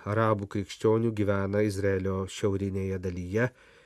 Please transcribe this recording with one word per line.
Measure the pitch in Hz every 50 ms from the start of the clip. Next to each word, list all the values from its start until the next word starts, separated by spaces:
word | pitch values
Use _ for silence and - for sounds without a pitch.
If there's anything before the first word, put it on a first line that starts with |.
arabų | - 101 107 110 113 110 110 101 101 95
krikščionių | - 104 95 - - - - 110 110 113 113 117 110
gyvena | 107 104 98 101 98 98 95 101 104
Izraelio | 107 107 98 98 95 98 98 95 92 95 95 95 98
šiaurinėje | 95 - - - 104 98 95 101 98 95 98 95 95 95 92
dalyje | 90 95 90 90 90 90 95 110 123 123 - - - - - - -